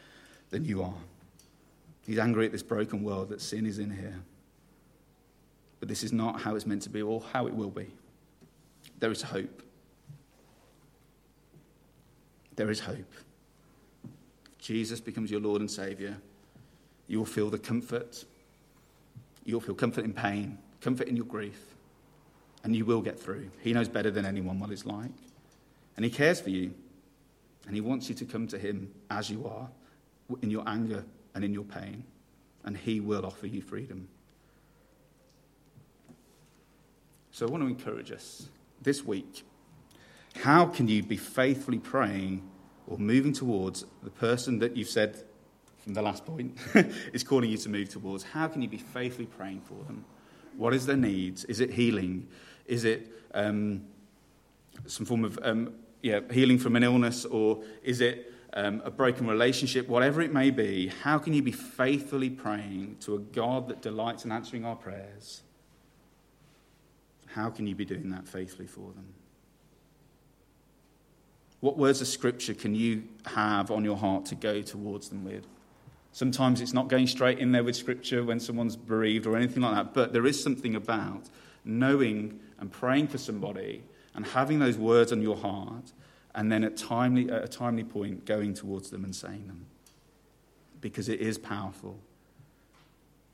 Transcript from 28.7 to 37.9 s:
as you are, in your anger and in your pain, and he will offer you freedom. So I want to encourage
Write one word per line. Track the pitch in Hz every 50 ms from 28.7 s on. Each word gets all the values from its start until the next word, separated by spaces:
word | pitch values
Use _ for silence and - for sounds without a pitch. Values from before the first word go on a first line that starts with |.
| 104 95 95 - - - - -
as | 101 107 104 104
you | 107 107 -
are, | 110 107 107 127 127 - - - - _ _ _ _ _ _ _ - 123 123
in | - 104
your | 107 104 -
anger | 113 107 113 113 110 104 101 - - - - - _ -
and | 107 101
in | 101 101
your | 101 104
pain, | - - - 95 98 98 110 127 - - - _ _ _ _ _ _ _ _ -
and | 101 101
he | 95 - 117 110 107
will | 101 104 104 98 95
offer | 95 - - 104
you | 101 104 98
freedom. | - - 101 104 131 - 98 95 92 92 - _ _ _ _ _ _ _ _ _ _ _ _ _ _ _ _ _ _ _ _ _ _ _ _ _ _ _ _ _ _ _ _ - - _ _ _ _ - - - _ _ _ _ _ _ _ _ _ _ _ _ _ _ _ _ _ _ _ _ _ _
So | - - 120
I | 113
want | 147 165 143
to |
encourage | 127 123 123 - 110